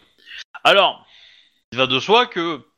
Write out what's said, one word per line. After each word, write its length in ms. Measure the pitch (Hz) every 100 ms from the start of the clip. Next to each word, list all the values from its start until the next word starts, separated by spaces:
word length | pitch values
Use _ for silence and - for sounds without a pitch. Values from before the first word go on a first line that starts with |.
| _ _ - - - -
Alors, 420 | 143 196 175 - _ - _ _ _ _ _
il 60 | 120
va 100 | 131
de 120 | 127
soi 260 | 147 220 240
que 340 | 185 170 147 -